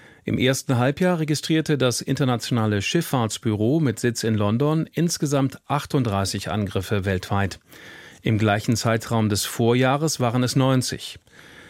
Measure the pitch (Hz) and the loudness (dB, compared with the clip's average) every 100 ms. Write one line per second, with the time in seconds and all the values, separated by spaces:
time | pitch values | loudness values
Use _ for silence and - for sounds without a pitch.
0 | - - - - 127 135 - 120 127 143 | -20 -12 -4 0 2 0 0 2 2 2
1 | 185 175 151 147 - 160 151 143 127 120 | 0 0 0 -2 0 0 2 0 0 0
2 | - 135 131 120 - 120 107 104 - 170 | -2 0 0 0 0 0 2 0 0 -2
3 | 165 135 110 - 113 104 110 160 143 110 | 0 0 0 -2 -2 0 2 2 0 0
4 | 123 117 113 107 101 117 147 160 156 - | -2 -2 -2 0 2 2 0 0 -2 -2
5 | 170 - 147 143 135 - - 143 - 147 | -2 -2 0 0 0 -4 -4 -4 0 0
6 | 113 98 95 101 - 101 98 98 92 104 | 0 0 -2 -4 -4 -4 -2 -4 -2 -2
7 | 95 92 - 101 98 - _ - - - | 0 -2 -2 -2 -2 -6 _ -20 -20 -20
8 | - - - 107 107 104 - 113 117 113 | -20 -6 -2 2 2 2 0 0 2 0
9 | - 113 107 101 - - 117 123 127 143 | 0 0 2 0 -2 0 2 4 2 2
10 | 156 - 123 123 123 135 131 131 123 - | -2 -2 0 0 0 2 4 2 0 -6
11 | - - _ - - - | -10 -18 _ -20 -20 -20